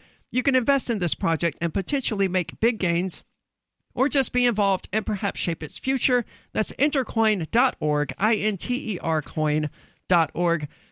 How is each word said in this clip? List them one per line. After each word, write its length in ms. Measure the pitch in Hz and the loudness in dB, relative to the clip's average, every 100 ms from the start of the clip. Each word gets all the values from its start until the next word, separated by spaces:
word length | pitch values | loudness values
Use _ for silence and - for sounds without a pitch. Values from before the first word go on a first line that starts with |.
| _ _ _ | _ _ _
You 120 | 254 | -4
can 120 | 247 262 | 2 2
invest 360 | 233 277 - | 2 0 0
in 80 | 220 | -2
this 160 | 175 - | -2 -2
project 420 | 180 160 170 - | 0 0 0 -2
and 100 | 170 | -4
potentially 560 | 196 185 277 - 196 190 | -2 -2 -2 -2 0 0
make 320 | 185 170 - | 0 -4 -2
big 180 | 226 220 | 0 0
gains, 440 | 175 170 185 - - _ _ _ _ _ _ - | 0 0 -2 -6 -14 _ _ _ _ _ _ -2
or 160 | 277 | 0
just 220 | 277 254 | 2 0
be 120 | 247 247 | 0 0
involved 420 | 208 202 190 - | 2 2 0 -2
and 140 | 214 202 | -4 -2
perhaps 340 | 208 208 - | -2 -2 -4
shape 220 | - 165 | -4 -4
its 160 | 151 - | -6 -8
future. 480 | - 269 - 247 - - _ | -4 -2 2 0 -2 -10 _
That's 200 | 208 214 | -4 -2
intercoin 760 | - 294 294 240 - 220 208 160 | 0 0 0 -2 2 2 2 0
dot 220 | 226 262 - | 2 2 0
org, 320 | 151 147 147 - | 0 0 0 0
I 160 | 208 226 | 0 0
N 240 | 196 202 | -2 -4
T 360 | - 240 123 202 | -4 -4 -4 -4
E 40 | |
R 240 | - 160 | -2 -2
coin 480 | 147 - 151 151 151 - - _ - | -2 -2 2 2 0 -6 -20 _ 0
dot 220 | 180 160 - | 2 2 0
org. 340 | 175 165 151 - _ | 0 0 -4 -12 _